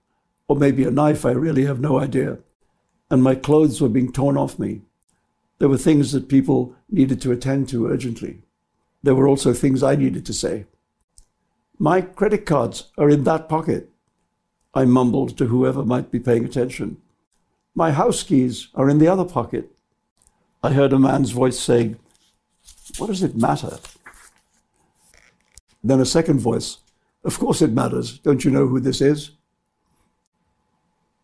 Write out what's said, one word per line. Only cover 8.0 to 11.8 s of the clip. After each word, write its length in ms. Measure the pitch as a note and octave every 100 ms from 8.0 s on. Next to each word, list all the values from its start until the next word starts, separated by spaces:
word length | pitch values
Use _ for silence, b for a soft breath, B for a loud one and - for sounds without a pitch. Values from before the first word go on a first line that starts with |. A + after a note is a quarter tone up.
| B2 A2+ - - _ _ _ _ _ _
There 120 | C#3
were 140 | C3 C#3
also 240 | C#3 C3+
things 300 | A#2+ C#3+ C3
I 140 | C3+ C#3+
needed 280 | C3+ F#2+ -
to 60 |
say. 340 | G#2+ - A2 G2 _ _ _ _ _ _ _ _ _ _
"My 220 | -